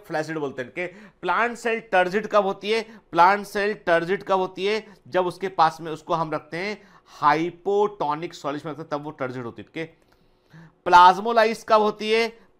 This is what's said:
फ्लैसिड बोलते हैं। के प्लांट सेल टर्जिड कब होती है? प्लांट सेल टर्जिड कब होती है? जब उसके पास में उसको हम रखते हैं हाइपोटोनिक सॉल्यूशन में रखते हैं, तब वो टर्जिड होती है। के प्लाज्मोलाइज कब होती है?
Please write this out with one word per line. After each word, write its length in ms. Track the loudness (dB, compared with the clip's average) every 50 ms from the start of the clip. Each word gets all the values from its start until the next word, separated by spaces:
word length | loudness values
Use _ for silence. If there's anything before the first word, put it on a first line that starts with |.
| -10
फ्लैसिड 340 | -8 -6 -6 -6 -6 -6 -6
बोलते 240 | -6 -6 -6 -8
हैं। 100 | -12 -10 -10
के 120 | -10 -10 -10 -10 -16 -20 -20 _ _
प्लांट 360 | -4 -2 -2 0 0 -2 -4 -6
सेल 220 | -6 -6 -6 -6 -4 0
टर्जिड 360 | 2 2 2 2 0 -4 -2 0
कब 180 | 2 2 2
होती 260 | 0 -2 -4 -4 -4
है? 100 | -2 -2 -4 -6 -12 -20 _ _
प्लांट 340 | 2 4 4 4 4 2 -2 -6
सेल 260 | -6 -4 -4 -4 -4 -4 -2 0
टर्जिड 360 | 0 0 0 0 -4 -4 -2
कब 160 | 0 0 0
होती 260 | 0 -2 -4 -4 -4
है? 200 | -4 -4 -4 -6 -10 -18 -20 _ -4
जब 200 | -2 -2 -2 -2
उसके 200 | -4 -6 -8 -4
पास 280 | 0 2 2 2 0 -2
में 100 | -8 -10
उसको 220 | -10 -10 -6 -4 -4
हम 180 | -2 -2 -4
रखते 260 | -6 -8 -10 -10 -10 -8
हैं 200 | -8 -8 -10 -12 -14 _ _ _ _ _
हाइपोटोनिक 1200 | -8 0 2 2 2 2 0 -4 -6 -6 -4 0 0 2 2 0 -2 -4 -4 -4 -4 -4 -6 -10 -12
सॉल्यूशन 360 | -10 -8 -8 -8 -8 -8 -10
में 40 | -12
रखते 100 | -12 -10
हैं, 60 | -8
तब 120 | -8 -8 -8
वो 80 | -10 -10
टर्जिड 300 | -8 -8 -8 -8 -8 -10
होती 180 | -12 -12 -14
है। 80 | -18 -14 -12
के 100 | -12 -12 -12 _ _ _ _ _ _ _ _ _ _ _ _ -20 -20 -20 -20 _ _ 2
प्लाज्मोलाइज 800 | 6 8 10 10 10 8 4 0 0 2 4 2 2 0 -4 -2 2
कब 120 | 2 2
होती 300 | 2 2 -2 -4 -4 -2
है? 160 | 0 0 0 -2 -6 -10 _ _ _ 0